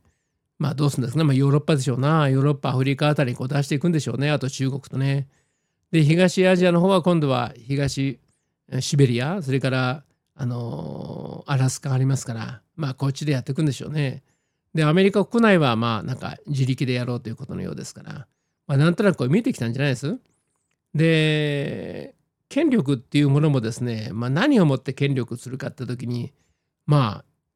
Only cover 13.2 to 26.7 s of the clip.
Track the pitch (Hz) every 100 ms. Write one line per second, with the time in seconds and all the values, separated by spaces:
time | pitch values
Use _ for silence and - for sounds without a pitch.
13.2 | 151 131 131 135 156 123 - 151 135 135
14.2 | _ _ _ _ _ 156 151 175 196 202
15.2 | 185 233 220 180 139 110 117 110 82 127
16.2 | 90 - - 135 131 127 127 123 123 120
17.2 | 110 113 131 92 92 - - - - -
18.2 | - _ _ _ - 139 165 175 208 160
19.2 | 127 196 254 - 117 120 143 120 139 254
20.2 | _ _ _ _ _ _ _ 151 165 160
21.2 | 156 151 147 143 139 110 - - 269 _
22.2 | _ _ - 269 320 233 131 131 - 143
23.2 | 143 143 156 135 110 113 123 110 110 107
24.2 | 123 147 285 247 156 131 - - 139 131
25.2 | 113 123 127 131 123 - 123 123 120 120
26.2 | 117 _ _ _ _